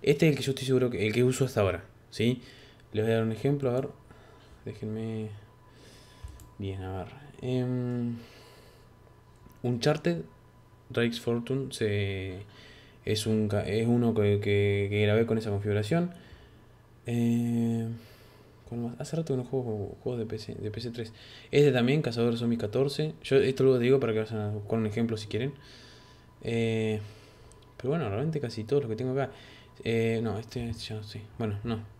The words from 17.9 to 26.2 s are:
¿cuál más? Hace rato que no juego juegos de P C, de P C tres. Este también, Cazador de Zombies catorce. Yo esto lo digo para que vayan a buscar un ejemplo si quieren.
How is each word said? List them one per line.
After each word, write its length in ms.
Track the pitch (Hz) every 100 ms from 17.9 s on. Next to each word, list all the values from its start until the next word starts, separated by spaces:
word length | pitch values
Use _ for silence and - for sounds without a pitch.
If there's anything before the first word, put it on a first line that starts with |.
| 117 - - - - - - -
¿cuál 140 | 120
más? 180 | 120 120
Hace 160 | 143 160
rato 180 | 160
que 40 | 135
no 60 |
juego 520 | 123 135 120 107 98 -
juegos 180 | - 123
de 60 | 110
P 140 | 110
C, 160 | - -
de 160 | 107
P 100 | 104
C 80 | 120
tres. 240 | 117 113 - - - -
Este 200 | 143 147
también, 300 | 123 117 147
Cazador 300 | 127 117 117
de 80 | 117
Zombies 200 | 117 117
catorce. 540 | 104 117 139 143 156 -
Yo 140 | - 135
esto 280 | - 131
lo 140 | 131 127
digo 220 | 120 131
para 140 | 120
que 60 | 110
vayan 200 | 110 110
a 100 | 104
buscar 300 | 104 104 113
un 80 | 110
ejemplo 280 | 107 117 110
si 120 | -
quieren. 260 | 104 131 143 - - - - - -